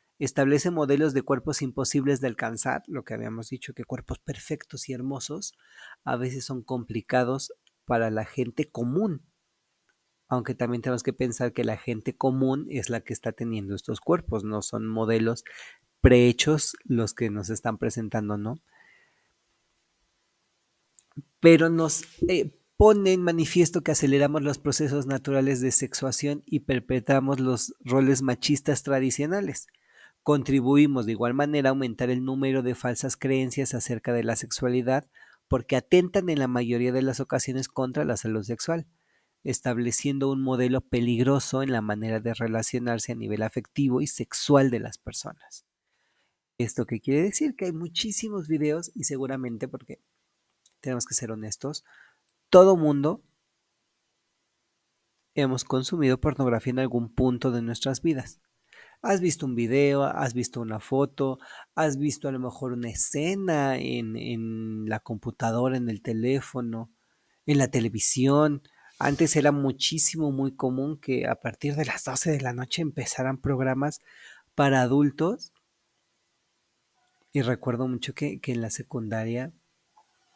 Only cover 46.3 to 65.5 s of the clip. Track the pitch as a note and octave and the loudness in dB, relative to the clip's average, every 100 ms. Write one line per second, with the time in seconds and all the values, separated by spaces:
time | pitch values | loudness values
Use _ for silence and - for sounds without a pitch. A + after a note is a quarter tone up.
46.3 | _ _ - A#2+ - A2+ A2+ - C#3+ G3 | _ _ -6 -4 -2 -4 -4 0 2 2
47.3 | - D4+ - F3+ D#3+ E3+ E3+ A3 G3 A3 | 0 -2 -2 -6 -6 -6 -6 -4 -4 -4
48.3 | G3+ D3+ D#3 D3+ D#3+ E3 - D#3 C3+ C3 | -6 -2 0 0 -2 -6 -4 -4 -2 -4
49.3 | C3+ B2+ A2+ C3+ C3+ - - _ _ _ | -4 -6 -6 -8 -10 -16 -20 _ _ _
50.3 | _ _ _ _ _ C#3 A#2+ - - A2+ | _ _ _ _ _ -6 -4 -4 -4 -6
51.3 | A2 G#2+ - C#3 D#3+ _ - - _ _ | -8 -8 -8 -8 -8 _ -20 -20 _ _
52.3 | _ - F#3 F#3+ F3+ D3+ C#3+ D3 G#3 _ | _ 8 10 10 8 4 2 0 -2 _
53.3 | _ _ _ _ _ _ _ _ _ _ | _ _ _ _ _ _ _ _ _ _
54.3 | _ _ _ _ _ _ _ _ _ _ | _ _ _ _ _ _ _ _ _ _
55.3 | - C3+ C3 - C3 C3 F3 C3+ C3 D#3 | -2 0 0 -2 -2 -2 0 2 2 0
56.3 | C3 B2+ A#2 C3 B2+ C3 A#2+ A#2 - B2+ | 0 0 0 0 -2 0 -2 -4 0 2
57.3 | B2 C3 A#2+ A#2 A#2 C#3 B2+ E3+ C#3 - | 2 0 -2 -4 -4 -4 -2 -2 -2 -6
58.3 | - _ _ _ - - _ - G3 F3 | -16 _ _ _ -20 -20 _ -2 0 2
59.3 | - C3+ A#2+ A#2 C3+ C#3+ C#3 C#3 - C3+ | 0 -2 -2 0 4 4 4 0 -2 -4
60.3 | B2 A#2+ B2 A2+ G#2+ - C3+ C#3 - C3+ | -2 -4 -6 -6 -8 -2 0 0 0 -4
61.3 | B2+ - - - - D#3 C#3 D3 - C#3+ | -4 -12 -20 -12 -2 -2 0 -2 -4 -6
62.3 | C3 B2+ - B2+ B2 A#2 - - C#3+ D#3+ | -6 -8 -8 -8 -6 -6 -2 0 0 -2
63.3 | G3 F#3 D3+ C#3 C3 C3 A#2+ A2+ A2+ B2 | -2 0 0 0 0 -4 -4 -6 -8 -6
64.3 | A#2 A2+ A2+ A2 A2 G#2+ G#2+ - G#2+ A#2+ | -6 -6 -6 -6 -6 -4 -6 -6 -8 -8
65.3 | - A#2 | -4 -2